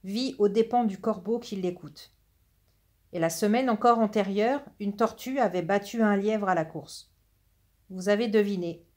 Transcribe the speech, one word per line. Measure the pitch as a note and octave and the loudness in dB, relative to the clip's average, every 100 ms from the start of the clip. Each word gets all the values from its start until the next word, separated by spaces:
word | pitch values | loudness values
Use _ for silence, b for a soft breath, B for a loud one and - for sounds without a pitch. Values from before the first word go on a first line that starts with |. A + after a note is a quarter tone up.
vit | F#3+ G#3 C4 C4+ | -6 -4 -4 0
aux | G#3 | 2
dépens | G#3 A3+ A#3+ | 2 2 2
du | A3+ F#3+ | 0 -2
corbeau | A3+ G#3 F3+ A#3 | -4 -4 -4 -6
qui | - G3 | -4 -4
l'écoute. | F3+ F3 D3+ - - _ _ _ _ _ _ _ _ _ _ | -4 -6 -16 -20 -20 _ _ _ _ _ _ _ _ _ _
Et | - | -2
la | E3 | -2
semaine | E3 G#3 A3+ C4 | 0 2 2 2
encore | G#3+ A#3+ A#3 | 4 4 4
antérieure, | G#3+ A3 G3 G3 A3 C#4+ - _ | 2 0 0 0 0 0 -6 _
une | G3+ | -6
tortue | G3+ A3+ - B3 C4+ | 0 -2 -2 -6 0
avait | G#3+ F3+ | 0 0
battu | E3+ G3+ G3+ A#3 | 0 -2 -2 0
un | A3 | 2
lièvre | G3 G#3 G#3+ G3 | 2 0 0 0
à | |
la | F3 | 0
course. | D#3+ D#3+ - - - _ _ _ _ _ _ _ _ | 0 -8 -14 -20 -20 _ _ _ _ _ _ _ _
Vous | F#3 F#3 | -6 2
avez | G#3 A#3 | 2 4
deviné. | G#3+ G3+ G3 F3 - _ | 2 2 0 -4 -8 _